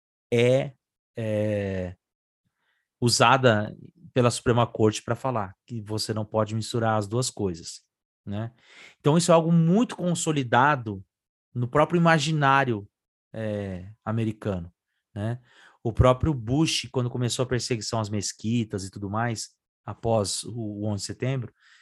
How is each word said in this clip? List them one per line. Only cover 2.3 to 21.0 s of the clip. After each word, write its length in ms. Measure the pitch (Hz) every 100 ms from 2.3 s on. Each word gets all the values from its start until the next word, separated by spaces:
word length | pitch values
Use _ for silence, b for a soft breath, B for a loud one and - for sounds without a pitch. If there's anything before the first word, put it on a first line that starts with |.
| _ _ _ _ _ _ _
usada 760 | 120 - 120 135 127 107 107 - - _ -
pela 160 | - 120
Suprema 360 | - - 117 113
Corte 360 | - 110 104
pra 120 | -
falar 400 | 113 135 120 92 - -
que 140 | 117
você 320 | 104 107 -
não 100 | 110
pode 300 | 104 110 104
misturar 420 | 110 104 120 113 110
as 80 | 101
duas 220 | 117 127
coisas, 540 | - 101 82 82 - _ _ _ _
né? 280 | - 101 113 B B B B B
Então, 180 | 147 160
isso 120 | 175
é 40 |
algo 180 | 170 160
muito 440 | 170 165 190 247 -
consolidado 1080 | 180 170 - 147 127 120 139 147 110 98 - _ _ _ _
no 140 | 120 120
próprio 300 | 147 156 170
imaginário, 880 | 170 160 143 156 143 135 135 107 101 _ _ _ _
é, 560 | 113 110 104 101 90 92 110
americano, 680 | - 113 110 107 113 92 87 - _ _ _
né? 260 | 104 107 123 b b b b
O 100 | 117
próprio 400 | 107 127 127 160
Bush, 560 | 143 110 135 160 - 120
quando 200 | 131 123
começou 320 | 123 123 -
a 40 | 123
perseguição 540 | 123 - 117 101 117
às 80 | 104
mesquitas 760 | 104 95 - 107 120 107 104
e 60 | 95
tudo 200 | 104 101
mais, 400 | 104 120 110 - _ _ _
após 600 | - 104 113 113 95 -
o, 100 | -
o 300 | 117 110 104 104
onze 160 | 104